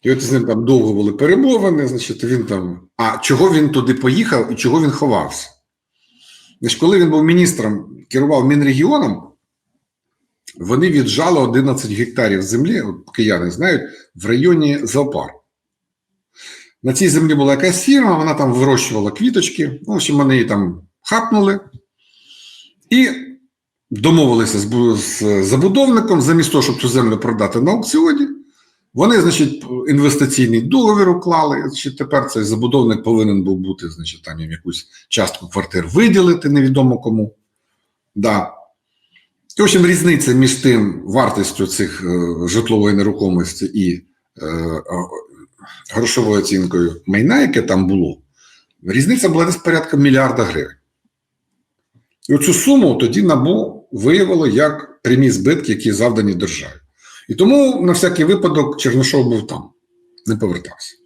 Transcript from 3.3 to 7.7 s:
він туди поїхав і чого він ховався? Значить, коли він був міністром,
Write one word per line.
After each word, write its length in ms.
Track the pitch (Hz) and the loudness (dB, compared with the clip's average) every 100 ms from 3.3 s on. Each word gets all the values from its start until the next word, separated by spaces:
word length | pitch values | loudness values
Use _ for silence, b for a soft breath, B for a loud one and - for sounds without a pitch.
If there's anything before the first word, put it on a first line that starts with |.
| 135 185 | 2 4
він 160 | 160 151 | 4 2
туди 240 | 135 117 | 0 0
поїхав 580 | 127 127 135 226 131 110 | 0 0 0 0 -2 -2
і 20 | |
чого 280 | 120 - 156 | -2 0 2
він 80 | 151 | 0
ховався? 580 | 143 147 104 76 - - _ _ _ _ _ b b b b b b | 0 -2 -2 -4 -12 -16 _ _ _ _ _ b b b b b b
Значить, 200 | 120 - | -6 0
коли 180 | 165 196 | 2 4
він 120 | 170 | 2
був 140 | 156 | 2
міністром, 720 | 156 175 180 - 107 | 2 4 2 0 -4